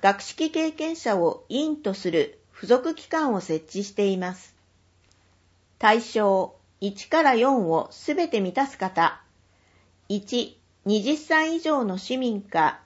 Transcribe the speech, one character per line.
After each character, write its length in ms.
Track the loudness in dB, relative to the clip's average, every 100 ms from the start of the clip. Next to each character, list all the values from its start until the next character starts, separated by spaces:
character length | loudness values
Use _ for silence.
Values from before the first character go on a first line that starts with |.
学 220 | 2 2
識 260 | -4 -4 -4
経 220 | 0 -2
験 240 | -2 -6 -4
者 220 | -2 2
を 280 | 0 -2 -6
委 100 | -4 -4
員 120 | -4
と 160 | -4
す 160 | -4 -2
る 300 | 0 0 -4 _
付 140 | -18 2
属 300 | 2 2 -6
機 120 | -4
関 280 | -2 0 -2
を 60 |
設 220 | -2 -4
置 200 | -4 -8
し 80 | -8
て 160 | 0 0
い 100 | 0
ま 160 | -4
す。 220 | -8 -16 _ _ _ _ _ _ _ _ _ _ _ _ _
対 240 | 2 4
象、 540 | 2 0 2 2 0 -8 _ _
一 240 | -8 -8 -2
か 120 | 2
ら 140 | 4 4
四 340 | 4 2 2
を 200 | 0 -2
す 240 | -8 -4 -2
べ 120 | 0
て 140 | 0
満 120 | -2
た 120 | 0 -2
す 140 | -2
方。 420 | -4 2 2 0 _ _ _ _ _ _ _ _ _
一、 480 | -6 -2 -4 -4 -8 _ _ 0
二 160 | 0
十 140 | 2 -2
歳 400 | 0 0 0 -2
以 20 |
上 240 | 0 0
の 140 | 0 -4
市 180 | -4 -4
民 260 | -2 -4
か、 380 | -4 0 0 0